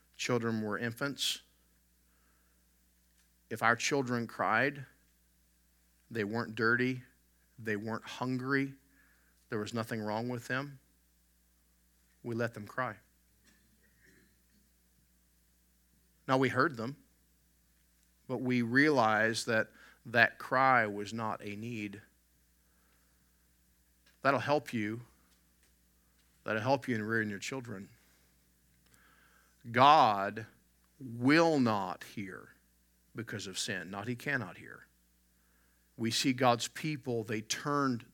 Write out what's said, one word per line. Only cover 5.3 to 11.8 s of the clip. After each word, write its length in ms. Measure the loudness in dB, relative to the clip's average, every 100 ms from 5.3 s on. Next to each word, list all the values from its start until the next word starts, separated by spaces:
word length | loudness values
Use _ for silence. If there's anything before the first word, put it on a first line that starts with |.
| _ _ _ _ _ _ _ -8
they 140 | -4
weren't 300 | -4 -4 -6
dirty, 480 | 0 2 4 2 -2 -10 _ _ _ _ -10
they 180 | -4 -4
weren't 280 | -4 -8
hungry, 680 | -8 -8 -4 -4 0 0 0 -8 _ _ _ _ _ _ _
there 100 | -6
was 140 | -4
nothing 280 | -6 -4 -4
wrong 280 | -4 -4 -4
with 180 | -6 -4
them, 320 | -6 -6 -12 _ _ _ _ _ _ _ _ _ _